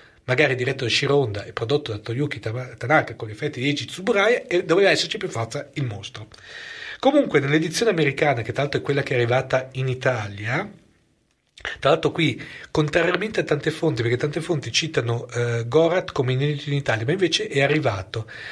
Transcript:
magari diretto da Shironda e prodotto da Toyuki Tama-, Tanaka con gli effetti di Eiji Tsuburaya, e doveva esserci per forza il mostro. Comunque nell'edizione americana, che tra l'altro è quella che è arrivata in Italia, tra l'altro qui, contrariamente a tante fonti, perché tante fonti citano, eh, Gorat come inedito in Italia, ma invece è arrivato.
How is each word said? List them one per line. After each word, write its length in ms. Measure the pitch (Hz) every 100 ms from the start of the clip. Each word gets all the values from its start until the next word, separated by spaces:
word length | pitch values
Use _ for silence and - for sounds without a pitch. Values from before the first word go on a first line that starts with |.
| - _
magari 320 | - 127 139 123
diretto 280 | 123 135
da 60 | 113
Shironda 560 | - 139 143 120 98 -
e 80 |
prodotto 380 | - 113 143 135
da 80 | 104
Toyuki 400 | - 120 - -
Tama-, 340 | 110 120 127 -
Tanaka 400 | 120 151 - -
con 120 | 107
gli 40 |
effetti 280 | - 151 -
di 80 | 139
Eiji 180 | 147 120
Tsuburaya, 600 | - 196 202 214 240 -
e 180 | 175 160
doveva 240 | 175 190
esserci 300 | 151 160 -
per 100 | 185
forza 400 | 113 113 147 - 151
il 80 |
mostro. 440 | 123 101 - - - - - - - - - -
Comunque 420 | 269 294 - 147
nell'edizione 520 | 135 156 165 - 226
americana, 500 | 165 143 - 151 120
che 100 | 107
tra 120 | 127
l'altro 160 | 143 127
è 40 |
quella 200 | - 143
che 100 | -
è 40 | 127
arrivata 520 | 117 127 - 131 127
in 140 | 135 131
Italia, 800 | 123 135 117 101 101 110 147 208 - _ _ _ _ _ _ _ - - -
tra 120 | 135
l'altro 200 | 165 -
qui, 300 | - 156 - - - -
contrariamente 680 | 156 151 165 170 180 220 190
a 20 |
tante 260 | 160 147 156
fonti, 320 | - 160 123
perché 160 | 117 120
tante 240 | 147 165
fonti 300 | 156 156 120
citano, 560 | - 160 139 117 117 -
eh, 360 | 120 120 117 117
Gorat 440 | 156 165 180 175
come 200 | - 123
inedito 340 | 131 147 143 147
in 80 | 143
Italia, 300 | - 110 117
ma 60 |
invece 360 | 190 170 190 214
è 140 | 135
arrivato. 680 | 139 151 131 98 - 117 - - -